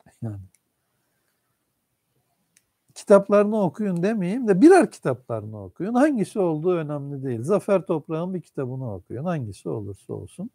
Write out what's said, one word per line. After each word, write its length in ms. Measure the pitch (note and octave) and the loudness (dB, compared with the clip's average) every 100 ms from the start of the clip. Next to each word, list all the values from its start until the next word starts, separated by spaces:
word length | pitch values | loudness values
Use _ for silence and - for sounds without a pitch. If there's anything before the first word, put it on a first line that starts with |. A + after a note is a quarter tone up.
| _ _ | _ _
Yani 200 | A2+ G2+ F#2+ _ _ _ _ _ _ _ _ _ _ _ _ _ _ _ _ _ _ _ _ _ _ _ _ | -12 -12 -16 _ _ _ _ _ _ _ _ _ _ _ _ _ _ _ _ _ _ _ _ _ _ _ _
kitaplarını 680 | - - G3+ G3 G3+ G#3 A3 | -4 6 6 6 2 4 0
okuyun 420 | F#3 - G3+ E3+ | -2 -2 -4 -2
demeyeyim 440 | G3 A3+ F3 B3 A3 | -2 -2 -2 -2 0
de 140 | F3+ | 6
birer 300 | D#4 F#4 A3 | 8 8 4
kitaplarını 720 | - D3 B2 - A2+ G#2+ G#2+ | -2 -4 -4 -6 -8 -8 -12
okuyun. 300 | F#2+ - F#3+ | -14 -10 -2
Hangisi 460 | B3 D4+ B3 F3 A3 | 2 2 2 -2 -2
olduğu 360 | F3 D3+ F3+ | 0 0 0
önemli 480 | E3+ D3 D3 C#3+ C#3 | -2 -2 -8 -8 -8
değil. 200 | C3 A#2 | -6 -4
Zafer 380 | C3+ G3+ - F#3+ | -2 -2 0 0
Toprak'ın 520 | - D#3+ D#3 D#3+ F#3 | 0 -6 -4 -6 -6
bir 80 | F#3 | -8
kitabını 520 | - - B2 C3 B2 | -10 -8 -8 -8 -8
okuyun. 300 | F#2 - A2 | -10 -12 -8
Hangisi 460 | F3 D#3+ G#2+ - E3+ | -6 -6 -8 -10 -8
olursa 440 | A#2+ G2+ F#2+ - | -8 -10 -14 -12
olsun. 360 | G#2 F#2+ - G#3+ | -12 -12 -14 -16